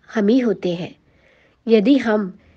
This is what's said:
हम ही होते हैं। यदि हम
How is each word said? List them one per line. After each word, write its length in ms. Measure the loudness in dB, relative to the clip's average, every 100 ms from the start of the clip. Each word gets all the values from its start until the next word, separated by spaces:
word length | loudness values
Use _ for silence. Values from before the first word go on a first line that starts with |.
| _
हम 140 | -2 0
ही 100 | 2
होते 360 | 0 -4 -6
हैं। 220 | -6 -10 -16 _ _ _ _ _ _ 0
यदि 300 | 2 4 0
हम 400 | 0 -2 -4 -12 _